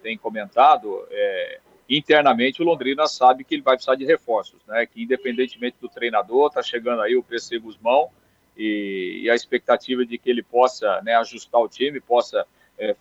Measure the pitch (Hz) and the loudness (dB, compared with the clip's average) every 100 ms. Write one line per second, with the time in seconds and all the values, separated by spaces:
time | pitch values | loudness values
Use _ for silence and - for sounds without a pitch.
0 | 110 110 110 107 101 117 143 147 107 98 | -12 -8 -8 -8 -4 4 6 4 0 -10
1 | 98 101 101 92 87 - _ _ - 143 | -8 -4 -2 -2 -8 -12 _ _ -4 -2
2 | - 151 143 117 131 135 170 160 127 139 | 2 4 4 4 0 0 -2 0 -2 -2
3 | 151 - 127 135 135 151 135 127 - 131 | -2 4 4 4 -2 -2 0 0 0 -2
4 | 135 160 - 143 - _ - 110 117 113 | 0 0 0 -4 -4 _ -6 -4 -4 -6
5 | 117 127 131 120 127 - 123 - 123 - | -4 -4 -4 -4 -4 -4 -10 -10 -16 -8
6 | 120 110 101 127 147 131 - 120 117 117 | -2 -2 0 2 2 0 -6 -4 -4 -2
7 | 107 123 - 117 - 120 110 101 113 135 | 0 0 -2 -10 -8 -10 -10 -6 0 2
8 | - _ _ _ _ - 110 107 101 95 | 0 _ _ _ _ -8 -4 -4 -4 -6
9 | 90 92 107 120 - 127 - 117 - 127 | -8 -4 0 0 0 -2 2 0 0 -4
10 | 120 117 123 120 - 120 123 - 107 95 | -2 -4 -2 -2 0 2 2 2 -2 -2
11 | 104 117 113 117 - 120 110 - 135 135 | 2 0 0 -8 -2 0 0 -2 -4 -4
12 | - 120 - 104 - _ _ - 107 101 | 0 0 0 -4 -4 _ _ -8 -6 0